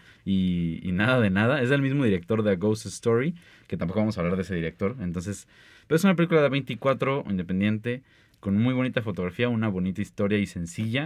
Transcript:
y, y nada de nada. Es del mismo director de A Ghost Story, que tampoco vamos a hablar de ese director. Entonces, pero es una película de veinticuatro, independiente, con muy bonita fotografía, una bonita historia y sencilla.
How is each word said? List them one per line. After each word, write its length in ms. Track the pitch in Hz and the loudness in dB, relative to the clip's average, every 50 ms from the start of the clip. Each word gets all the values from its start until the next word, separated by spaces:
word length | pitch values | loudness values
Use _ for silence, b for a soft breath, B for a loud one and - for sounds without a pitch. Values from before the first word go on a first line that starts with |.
| B B B B - | B B B B -4
y, 560 | 98 98 95 92 92 87 87 85 82 80 - | -2 0 2 2 2 0 0 0 -2 -4 -4
y 100 | - 95 | -4 -2
nada 280 | 90 92 107 123 131 127 | 0 2 2 4 4 4
de 100 | 110 101 | 4 4
nada. 300 | 92 98 110 120 143 147 | 4 4 4 2 2 2
Es 60 | 123 123 | 2 2
del 120 | 143 139 | 2 2
mismo 220 | 139 135 135 143 135 | 2 2 2 2 2
director 380 | 113 95 87 85 - 113 110 | 2 2 0 0 0 0 0
de 100 | 107 104 | 2 2
A 40 | 98 | 2
Ghost 300 | 87 98 107 107 110 - | 2 2 0 0 0 -4
Story, 480 | 98 - - - 117 113 120 135 170 170 B B B B B B - | -10 -10 -4 0 2 2 2 0 -2 -4 B B B B B B -10
que 80 | - | -6
tampoco 240 | 85 90 85 - 107 | -4 -4 -2 0 0
vamos 160 | 107 110 107 | 0 0 0
a 40 | - | 0
hablar 140 | 85 87 92 | 0 0 0
de 60 | 92 | 0
ese 120 | 92 - 95 | -2 -2 -2
director. 420 | 85 82 80 - - 101 98 123 - | -4 -4 -4 -4 -4 -4 -4 -4 -4
Entonces, 460 | 90 90 82 90 85 101 98 - - B B B B B B B B | -6 -6 -4 -4 -6 -6 -8 -10 -12 B B B B B B B B
pero 100 | - 151 | 0 2
es 80 | 160 185 | 4 4
una 120 | 196 185 | 4 4
película 240 | 160 170 170 170 156 | 4 2 2 4 4
de 60 | 147 135 | 4 2
veinticuatro, 760 | 135 139 131 - 127 113 - 135 135 113 - 131 135 143 - - | 2 -2 -4 -6 -6 -2 0 0 0 2 0 -2 -2 -2 -2 -4
independiente, 720 | 101 90 87 87 92 92 101 107 110 107 107 120 123 - b b b b b b b b | -4 -4 -2 -2 0 0 2 2 0 0 -2 -6 -6 -8 b b b b b b b b
con 160 | - 101 98 | -2 0 2
muy 160 | 104 117 127 | 2 2 2
bonita 300 | 131 127 127 127 104 127 | 2 0 0 -2 -2 -2
fotografía, 460 | 113 110 92 87 90 90 87 - 120 123 | -4 -4 -4 -4 -4 -4 -2 -2 -2 0
una 180 | 120 110 113 110 | 0 0 0 -2
bonita 320 | 95 92 90 92 90 104 | -2 -2 -2 -2 -2 -4
historia 380 | 101 - - - 104 98 104 104 | -6 -6 -4 -2 0 0 2 0
y 80 | 101 | 0
sencilla. 580 | - - 90 85 85 - - 110 113 117 135 151 | -2 -4 -6 -8 -6 -6 -6 -4 -2 -2 -4 -4